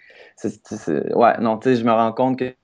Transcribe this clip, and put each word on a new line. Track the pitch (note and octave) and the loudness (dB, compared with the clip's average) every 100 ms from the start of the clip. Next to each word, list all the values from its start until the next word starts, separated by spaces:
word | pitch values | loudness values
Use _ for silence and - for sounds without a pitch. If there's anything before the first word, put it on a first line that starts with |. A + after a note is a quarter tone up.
| _ - - _ | _ -20 -20 _
c'est, | G#2 - - | -10 -10 -12
c'est, | G#2+ | -10
c'est, | - D2 - - | -4 -4 -2 4
ouais, | A2+ - | 4 4
non, | A#2 A2 | 0 -2
tu | C3 | 0
sais, | B2+ | 0
je | A#2 | 2
me | |
rends | A2+ A2+ | 2 0
compte | A2 C3 B2+ | 0 -2 -2
que | B2+ B2+ | -6 -10